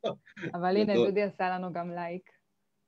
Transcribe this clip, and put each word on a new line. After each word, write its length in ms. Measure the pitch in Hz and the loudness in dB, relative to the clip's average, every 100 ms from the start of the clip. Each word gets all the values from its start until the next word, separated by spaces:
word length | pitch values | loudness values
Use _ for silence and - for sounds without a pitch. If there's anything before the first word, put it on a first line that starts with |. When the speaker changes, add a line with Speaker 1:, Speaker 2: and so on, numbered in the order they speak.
Speaker 1:
<laughs> 500 | - 202 - - - | -6 -6 -10 -10 -8
Speaker 2:
אבל 220 | 175 180 196 | -2 2 4
הנה, 160 | 214 | 4
Speaker 1:
גדול. 140 | 208 233 | 4 4
Speaker 2:
דודי 160 | 196 | 2
עשה 280 | 202 - 185 | 0 0 -2
לנו 220 | 185 185 | -2 -4
גם 180 | 170 175 | -6 -6
לייק. 400 | 175 170 180 - _ _ _ _ _ | -6 -8 -8 -12 _ _ _ _ _